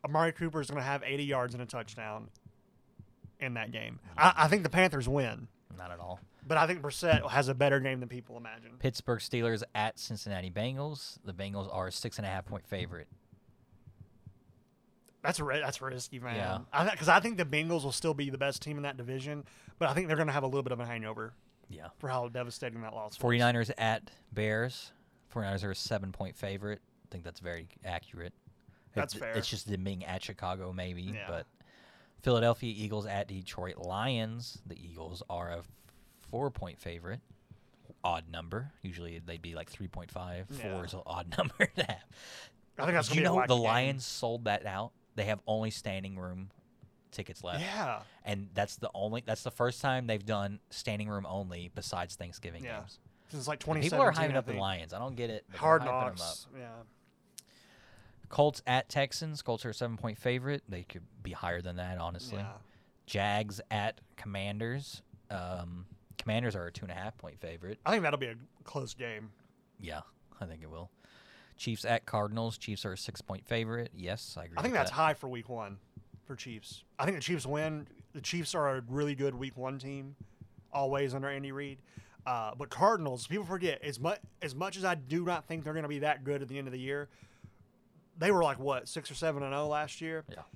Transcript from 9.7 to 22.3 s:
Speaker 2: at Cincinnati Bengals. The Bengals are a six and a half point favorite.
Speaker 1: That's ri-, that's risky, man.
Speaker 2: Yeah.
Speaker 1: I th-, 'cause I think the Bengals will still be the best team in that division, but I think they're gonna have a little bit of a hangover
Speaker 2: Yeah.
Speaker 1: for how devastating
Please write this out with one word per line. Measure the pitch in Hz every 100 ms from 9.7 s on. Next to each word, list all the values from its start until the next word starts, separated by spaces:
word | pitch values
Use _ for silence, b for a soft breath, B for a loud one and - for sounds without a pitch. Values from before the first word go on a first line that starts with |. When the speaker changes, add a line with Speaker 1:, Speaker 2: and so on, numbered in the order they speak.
Speaker 2:
at | - 107 -
Cincinnati | - 113 - 95 92
Bengals. | 87 117 135 143 143 - -
The | -
Bengals | 90 98 101 98
are | 92 92
a |
six | - - -
and | 98
a |
half | 95 -
point | 101 -
favorite. | 98 87 87 - - _ - - - _ - - - - - - - _ - _ _ _ _ - _
Speaker 1:
That's | - 165
ri-, | 147 143
that's | 139 -
risky, | 131 127 - 131
man. | 120 117
Speaker 2:
Yeah. | 92 92 85
Speaker 1:
I | 139
th-, | 185 196
'cause | 156
I | 208
think | 220 208
the |
Bengals | 160 151 160 165
will | 139
still | - 165
be | 147 143
the | 131
best | 139 135
team | 151 147
in |
that | 143 135
division, | 120 131 135 147 - B B -
but | 160
I |
think | 139 160
they're | 156
gonna | 156
have | 143
a | 135
little | 135
bit | 127
of | 120
a | 120
hangover | 117 110 110 110 117 - _ -
Speaker 2:
Yeah. | 78 82 -
Speaker 1:
for | 143
how | 127
devastating | 120